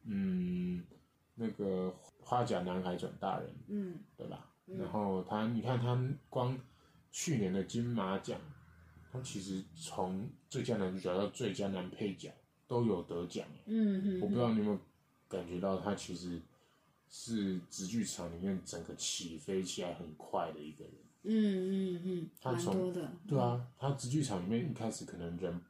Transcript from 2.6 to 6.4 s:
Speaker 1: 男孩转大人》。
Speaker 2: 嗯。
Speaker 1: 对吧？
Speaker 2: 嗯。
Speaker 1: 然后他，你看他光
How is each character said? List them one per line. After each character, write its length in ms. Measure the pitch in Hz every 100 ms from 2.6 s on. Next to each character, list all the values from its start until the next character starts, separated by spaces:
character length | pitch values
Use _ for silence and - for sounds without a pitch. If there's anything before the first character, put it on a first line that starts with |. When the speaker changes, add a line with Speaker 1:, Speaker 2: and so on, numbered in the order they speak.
Speaker 1:
男 220 | 90 90
孩 120 | 90 87
转 160 | 87 -
大 200 | 95 92
人》。 100 | - - -
Speaker 2:
嗯。 260 | 208 190 165 - -
Speaker 1:
对 120 | -
吧？ 200 | - - _ -
Speaker 2:
嗯。 100 | 185
Speaker 1:
然 100 | 185
后 320 | 107 104 95
他， 240 | 92 107 110
你 120 | 120
看 200 | 120 123
他 200 | 120 123 127 147 -
光 260 | -